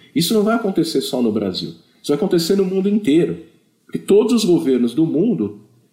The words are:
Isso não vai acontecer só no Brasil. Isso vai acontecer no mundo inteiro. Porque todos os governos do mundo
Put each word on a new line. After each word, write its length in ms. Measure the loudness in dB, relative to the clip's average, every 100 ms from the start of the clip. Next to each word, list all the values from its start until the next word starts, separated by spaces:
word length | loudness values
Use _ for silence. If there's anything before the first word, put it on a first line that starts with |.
| _
Isso 200 | -4 0
não 80 | 0
vai 140 | 0 0
acontecer 440 | -2 -2 -2 -2
só 200 | -2 -2
no 80 | -2
Brasil. 400 | -2 -4 -6 -10 -14 _ _
Isso 60 | -4
vai 80 | -2
acontecer 400 | 0 0 0 0
no 80 |
mundo 240 | 0 0 0
inteiro. 500 | 0 2 2 0 -4 -14 _ _ _
Porque 140 | _ -8
todos 340 | 2 4 4
os 120 | 2
governos 500 | 2 2 2 0 2
do 120 | 2 0
mundo 540 | 0 0 0 -4 -6 -20 _ _